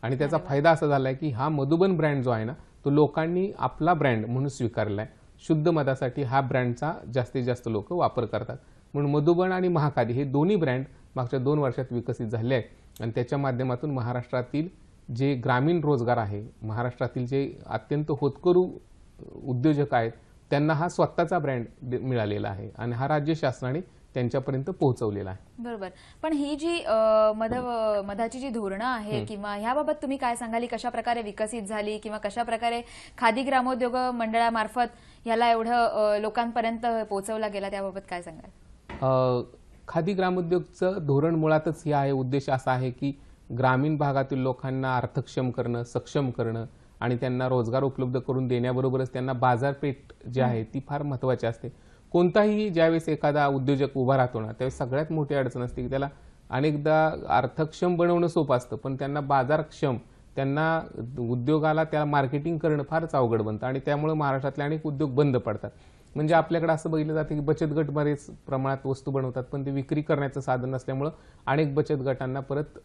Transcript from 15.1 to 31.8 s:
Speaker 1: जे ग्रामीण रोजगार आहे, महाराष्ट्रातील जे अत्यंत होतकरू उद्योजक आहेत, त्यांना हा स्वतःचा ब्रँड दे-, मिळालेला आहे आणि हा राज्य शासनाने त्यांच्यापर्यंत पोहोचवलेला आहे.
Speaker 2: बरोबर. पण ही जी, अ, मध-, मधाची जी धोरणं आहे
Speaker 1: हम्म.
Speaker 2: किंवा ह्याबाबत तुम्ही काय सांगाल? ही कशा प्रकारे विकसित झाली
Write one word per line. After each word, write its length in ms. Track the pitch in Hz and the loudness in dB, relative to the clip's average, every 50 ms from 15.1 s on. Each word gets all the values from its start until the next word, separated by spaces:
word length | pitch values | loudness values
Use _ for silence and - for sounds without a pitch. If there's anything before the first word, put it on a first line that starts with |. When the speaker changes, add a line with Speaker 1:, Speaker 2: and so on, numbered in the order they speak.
| 135 | -4
Speaker 1:
जे 200 | 117 135 139 143 | -2 0 0 0
ग्रामीण 460 | 123 117 135 127 123 135 156 175 175 147 | 0 0 2 2 2 4 2 2 2 2
रोजगार 340 | 147 147 127 117 113 123 123 | 2 2 2 2 2 2 2
आहे, 300 | 113 101 98 101 107 127 - - | 0 -2 -4 -8 -10 -12 -16 -12
महाराष्ट्रातील 640 | - 110 107 117 120 127 120 - 131 117 - 131 127 | -10 -6 -4 -2 -4 -4 -2 -4 -4 -4 -2 -4 -4
जे 340 | 120 131 139 139 131 - - - | -2 0 -2 -2 -2 -6 -12 -12
अत्यंत 400 | - - 113 - - 147 147 151 151 | -8 -8 -8 -4 -2 -2 -2 0 -2
होतकरू 600 | 156 127 147 139 - - - 180 180 180 185 180 - - - - - - - - - - - - - - - | -2 0 0 -2 -2 0 2 4 4 4 4 2 -2 -12 -18 -20 -20 -20 -20 -20 -20 -20 -20 -18 -16 -12 -6
उद्योजक 480 | 135 127 123 123 156 151 143 143 143 - | -4 -2 2 2 2 4 4 2 2 2
आहेत, 180 | 120 117 113 113 - - - - - _ _ | 0 0 0 -6 -10 -20 -20 -20 -20 _ _
त्यांना 240 | 147 143 147 156 160 | 0 2 4 2 2
हा 160 | 143 165 175 | 2 0 -2
स्वतःचा 500 | 170 - 170 151 - - 170 160 190 175 | 2 2 0 0 2 0 0 2 2 0
ब्रँड 260 | 151 143 131 123 117 - - - | 0 0 -2 -2 -4 -6 -12 -14
दे-, 180 | - 127 123 123 | -8 -4 -4 -4
मिळालेला 480 | - 131 127 120 110 104 104 104 104 110 | -2 0 0 0 0 0 -2 -2 -2 -4
आहे 220 | 98 95 104 107 - - | -6 -6 -10 -12 -10 -8
आणि 140 | 107 120 | -6 -6
हा 160 | 120 117 131 139 | -4 -4 -2 0
राज्य 280 | 151 151 143 147 165 | 0 0 0 0 -2
शासनाने 460 | 151 - 139 123 - - 127 131 160 190 - - - - - - | 0 0 -2 -2 -2 -4 -4 -4 -4 -6 -8 -16 -20 -20 -8 -4
त्यांच्यापर्यंत 500 | 135 123 120 120 139 127 - 131 131 135 | -2 -2 0 0 -2 -2 -2 -4 -4 -4
पोहोचवलेला 680 | 170 190 - - 139 123 - 120 110 104 98 95 95 | -4 -4 2 2 2 2 2 -2 -2 -2 -4 -6 -6
आहे. 340 | 95 101 - - _ - 233 | -8 -12 -14 -20 _ -12 -10
Speaker 2:
बरोबर. 260 | 240 233 214 196 185 180 - - - - - - | -10 -8 -8 -10 -10 -12 -16 -20 -20 -18 -8 -4
पण 100 | 320 320 | -4 -2
ही 220 | 285 285 277 302 | -2 -2 -2 -4
जी, 240 | 285 294 339 339 339 | -4 -2 -2 -2 -2
अ, 160 | - - 214 220 220 220 220 220 220 214 214 | 0 2 4 6 6 8 8 8 6 6 4
मध-, 640 | 214 226 226 240 247 247 247 240 233 220 220 214 208 196 | 2 0 -2 -2 -2 -2 -4 -2 0 0 2 2 0 0
मधाची 340 | 196 202 196 233 226 233 262 | -2 -2 -2 -2 -2 -2 -6
जी 100 | 254 277 | -6 -4
धोरणं 360 | 226 233 214 196 190 196 220 | -4 -4 -4 -4 -4 -4 -2
आहे 280 | 254 262 226 214 208 214 | -2 -2 -4 -4 -4 -4
Speaker 1:
हम्म. 120 | 208 208 | -4 -4
Speaker 2:
किंवा 300 | 208 214 202 202 208 208 | -4 -8 -8 -6 -6 -6
ह्याबाबत 380 | 202 208 226 262 294 302 302 302 302 | -4 -2 -2 0 0 0 -2 -2 -2
तुम्ही 160 | - 269 269 269 | -2 -4 -4 -2
काय 180 | 269 247 233 | -2 -2 -2
सांगाल? 260 | 240 247 226 220 233 | -2 -6 -4 -4 -4
ही 60 | 240 240 | -2 -2
कशा 220 | 240 220 - 247 | -6 -4 -6 -4
प्रकारे 320 | 226 240 226 240 240 233 | -4 -4 -2 -2 -2 -2
विकसित 400 | 226 208 196 - 220 214 247 233 | -2 -8 -4 -4 -4 -4 -4 -8
झाली 360 | 208 190 220 214 | -8 -6 -4 -4